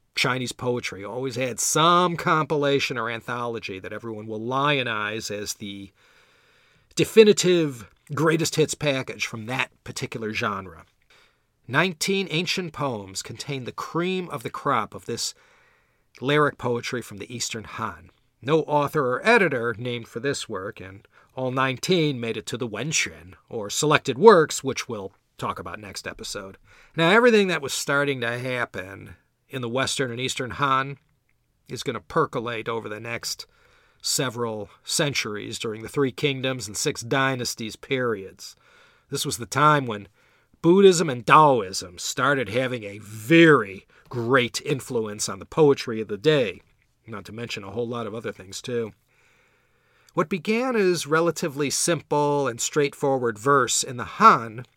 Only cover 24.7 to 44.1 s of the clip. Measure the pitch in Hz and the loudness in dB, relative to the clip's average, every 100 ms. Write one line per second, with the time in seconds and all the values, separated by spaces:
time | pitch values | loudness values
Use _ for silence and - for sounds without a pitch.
24.7 | 120 - 107 95 - _ - 113 95 87 | -4 -6 -8 -10 -14 _ -8 -8 -6 -10
25.7 | 95 104 95 90 - 113 104 98 - _ | -12 -12 -12 -10 -10 -10 -10 -12 -18 _
26.7 | - - 160 165 214 240 214 190 160 135 | -20 -10 0 4 6 8 6 4 0 -4
27.7 | - - 143 143 131 117 120 127 127 117 | -6 -2 0 0 0 -2 -4 -4 -4 -4
28.7 | 101 92 98 98 85 _ _ _ 135 120 | -6 -12 -14 -18 -20 _ _ _ -8 -4
29.7 | 123 131 - 131 117 127 - 123 101 139 | -2 -2 -2 -4 -4 -6 -4 -8 -4 0
30.7 | 131 135 139 _ _ _ _ _ _ - | 0 -2 -10 _ _ _ _ _ _ -14
31.7 | 127 - 113 - 170 139 131 117 113 110 | -8 -6 -8 -4 -2 -2 -2 -6 -6 -6
32.7 | 113 107 104 117 117 - - - _ _ | -6 -6 -10 -8 -8 -8 -10 -14 _ _
33.7 | _ _ _ - - 127 113 117 107 101 | _ _ _ -4 -2 -2 -4 -6 -6 -10
34.7 | - - - 147 - 113 104 110 113 117 | -14 -4 -2 0 -2 -4 -8 -8 -8 -8
35.7 | 107 110 - 135 - 147 135 131 131 101 | -8 -6 0 0 0 -2 -2 -4 -4 -8
36.7 | 98 156 120 117 139 135 131 117 - 110 | -4 -4 -4 -2 0 0 -2 -6 -8 -10
37.7 | - - 131 123 104 95 - - - _ | -12 -4 -2 -2 -4 -8 -16 -20 -20 _
38.7 | _ _ _ _ 139 151 117 113 131 151 | _ _ _ _ -6 -4 -6 -4 4 6
39.7 | 147 123 104 101 _ _ _ _ _ 160 | 6 2 -6 -10 _ _ _ _ _ 6
40.7 | 190 196 175 170 123 113 147 151 127 95 | 10 10 8 2 -2 6 8 10 6 2
41.7 | 95 90 87 - - 131 139 107 120 131 | -8 -10 -10 -8 0 2 2 0 -2 -2
42.7 | 123 101 101 104 110 110 165 165 139 101 | -4 -8 -12 -14 -14 4 8 10 8 6
43.7 | 98 - - _ | -8 -18 -20 _